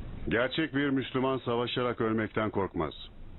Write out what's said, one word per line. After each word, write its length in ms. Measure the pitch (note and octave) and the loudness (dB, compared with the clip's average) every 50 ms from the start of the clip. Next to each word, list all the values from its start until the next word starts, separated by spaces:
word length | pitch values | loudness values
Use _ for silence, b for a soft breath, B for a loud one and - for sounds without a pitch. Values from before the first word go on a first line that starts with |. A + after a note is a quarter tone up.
| - - - - - - | -8 -8 -8 -6 -2 0
Gerçek 460 | - A2 B2 C3 - - D#3+ D3+ - | 2 2 2 2 2 0 0 0 2
bir 160 | C3+ C#3+ C#3+ | 2 2 2
Müslüman 480 | C3+ C3+ A#2+ - - C3 B2+ C3+ C3+ B2+ | 2 2 0 0 0 2 2 2 0 0
savaşarak 640 | - B2+ A#2+ A#2 B2 A#2 - C3+ B2+ B2 A#2 - | 0 0 0 0 0 0 0 0 0 0 2 2
ölmekten 500 | A#2 A2 A2 A2+ A2 G2+ - A2+ A2 G#2 | 2 2 2 2 0 0 0 0 0 0
korkmaz. 440 | - G#2 F#2+ F2 - - D#2+ C#2+ - - - - - - - - - | 2 0 0 0 0 -2 -2 -2 -4 -8 -12 -14 -14 -14 -14 -12 -12